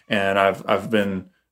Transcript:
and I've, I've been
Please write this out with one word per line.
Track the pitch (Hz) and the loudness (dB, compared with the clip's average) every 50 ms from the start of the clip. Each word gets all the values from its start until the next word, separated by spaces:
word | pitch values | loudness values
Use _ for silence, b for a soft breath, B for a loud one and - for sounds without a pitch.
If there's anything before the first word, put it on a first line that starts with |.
| b b | b b
and | 113 104 98 98 98 98 | -2 -2 0 0 2 4
I've, | 98 98 95 - - - | 2 2 2 0 -2 -2
I've | 107 98 101 - | -2 -2 0 0
been | 113 107 101 101 98 92 92 - _ _ _ _ | 0 0 0 0 -4 -6 -8 -10 _ _ _ _